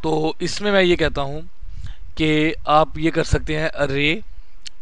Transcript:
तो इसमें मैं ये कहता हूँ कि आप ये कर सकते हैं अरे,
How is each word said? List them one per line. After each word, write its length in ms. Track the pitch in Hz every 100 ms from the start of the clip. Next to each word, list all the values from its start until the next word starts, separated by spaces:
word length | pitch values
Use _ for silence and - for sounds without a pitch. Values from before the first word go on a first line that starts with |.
तो 320 | 160 156 156 -
इसमें 300 | 170 - 208
मैं 100 | 196
ये 140 | 180 170
कहता 260 | 151 143
हूँ 180 | 139 147 170 - - - - - - -
कि 380 | 156 151 156 - -
आप 300 | 151 160 156
ये 120 | 160
कर 140 | 160
सकते 320 | 151 151 151 156
हैं 120 | 160
अरे, 540 | - 143 135 147 175 - - - - - -